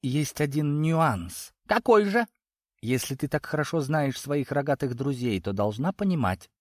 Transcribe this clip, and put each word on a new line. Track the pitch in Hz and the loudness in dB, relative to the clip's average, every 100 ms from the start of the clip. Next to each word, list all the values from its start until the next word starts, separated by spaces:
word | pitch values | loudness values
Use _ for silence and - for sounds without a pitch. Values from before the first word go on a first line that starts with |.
Есть | 131 135 143 - | -2 -2 -2 -2
один | 151 139 151 147 | -2 0 0 0
нюанс. | 156 165 160 104 85 - - _ _ | 0 2 2 0 -6 -12 -16 _ _
Какой | 226 - 220 208 | 0 6 4 6
же? | 208 233 _ _ _ _ _ | 0 -2 _ _ _ _ _
Если | 110 127 - 135 | -2 -2 -2 -4
ты | 143 | -2
так | 151 - | -2 -2
хорошо | 151 147 165 | -2 0 0
знаешь | 139 156 143 127 | 0 0 0 -2
своих | - 143 135 | -4 -2 0
рогатых | 143 139 139 139 | -2 0 0 -2
друзей, | 120 135 131 123 98 | -2 -2 0 0 0
то | 95 | -2
должна | 98 104 107 151 | 0 0 0 -2
понимать. | - 202 175 107 92 - _ | 0 0 2 2 0 -6 _